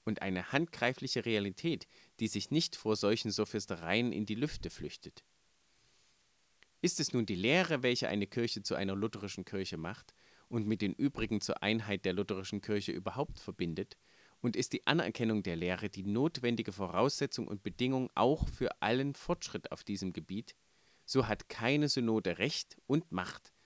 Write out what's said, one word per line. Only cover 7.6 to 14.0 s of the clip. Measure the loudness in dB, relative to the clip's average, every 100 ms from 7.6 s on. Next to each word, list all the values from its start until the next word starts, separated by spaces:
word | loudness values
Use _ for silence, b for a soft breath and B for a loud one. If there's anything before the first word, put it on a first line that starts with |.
| 4 2
welche | 2 2 2
eine | 0 0
Kirche | 0 -2 -2
zu | -2
einer | 0 0 0
lutherischen | -2 -4 -8 -8 -6
Kirche | -4 -4 -4
macht | -6 -8 -14 -20 b b b
und | -2 0
mit | 0
den | 0
übrigen | 0 0 0 -2 0
zur | -2 0
Einheit | 2 2 2 0 0
der |
lutherischen | 0 0 -4 -4 -6
Kirche | -2 -2 0
überhaupt | -4 -4 -4 -4 -6
verbindet? | -10 -4 -2 -2 -6 -10